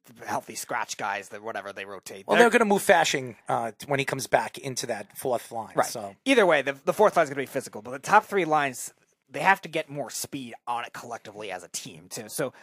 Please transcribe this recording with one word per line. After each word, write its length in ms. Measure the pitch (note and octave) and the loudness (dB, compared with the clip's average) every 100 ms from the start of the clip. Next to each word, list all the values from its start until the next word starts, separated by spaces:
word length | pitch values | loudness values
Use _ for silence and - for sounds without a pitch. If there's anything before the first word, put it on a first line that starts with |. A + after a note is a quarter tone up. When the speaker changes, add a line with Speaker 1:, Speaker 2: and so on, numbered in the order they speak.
| _ A2+ | _ -16
Speaker 1:
healthy 300 | - C#3 - | -8 -8 -8
scratch 420 | A2+ - B2 G#2+ - | -10 -6 -6 -6 -6
guys, 340 | A2 G2+ G2 | -6 -6 -8
that 120 | G#2 | -12
whatever 300 | A2 G#2+ G2 | -10 -8 -10
they 120 | G2 | -10
rotate. 420 | G2 G2 - G2+ - | -12 -12 -14 -10 2
Speaker 2:
Well, 100 | G#3+ | 6
Speaker 1:
They're 120 | A#3+ | 8
Speaker 2:
they're 120 | A#3+ | 6
gonna 80 | A3 | 4
move 140 | G3 | 4
Fasching, 520 | - F3 D#3 C#3+ B2+ G#2 - | 6 6 4 0 -4 -10 -4
uh, 240 | C3 A#2 G#2+ C#3 | -4 -4 -8 -4
when 120 | C#3 | -2
he 60 | |
comes 220 | C3+ C3+ A2+ | -2 -4 2
back 300 | C#3 - - | 2 2 -6
into 280 | C#3 B2 A#2+ | -10 -8 -6
that 320 | G#2+ G#2 - | -6 -10 -8
fourth 320 | C#3 A#2 - | -4 -4 -6
line. 220 | A#2 G#2+ | -12 -4
Speaker 1:
Right. 120 | D3+ - | 0 0
Speaker 2:
So. 280 | B2 G2+ G2 | -2 -12 -4
Speaker 1:
Either 220 | - C4 F#3 | 2 6 6
way, 160 | D3+ | 6
the, 120 | C3+ C#3 | 2 -4
the 80 | - | -2
fourth 240 | E3+ G#3 F3 | 4 6 6
line's 120 | D3+ | 2
gonna 120 | C#3 | 0
be 40 | B2+ | -6
physical, 360 | C#3 - A2 | -6 -8 -10
but 80 | A2 | -12
the 80 | C3+ | -10
top 260 | C#3 G3+ G3+ | 2 4 4
three 180 | G3+ | 0
lines, 500 | D#3+ D3+ C#3+ D3 - - _ _ _ | 2 0 0 -4 -12 -16 _ _ _
they 100 | C#3 | -2
have 200 | E3 F#3+ | 2 2
to 80 | F3 | 0
get 220 | D#3 D3+ | -6 -6
more 180 | C#3+ A2+ | -8 -10
speed 460 | - - C#3+ A#2+ A2+ - | -8 -10 -10 -12 -12 -8
on 180 | A#2+ | -6
it 100 | A#2 | -6
collectively 580 | - B2 A2+ - G#2 G#2+ | -12 -12 -14 -14 -12 -10
as 100 | F#2 | -10
a 60 | E2+ | -10
team, 380 | - C3 E2 F2 | -12 -12 -16 -16
too. 220 | - G#2+ | -14 -10
So, 240 | - C3+ - | -6 -6 -8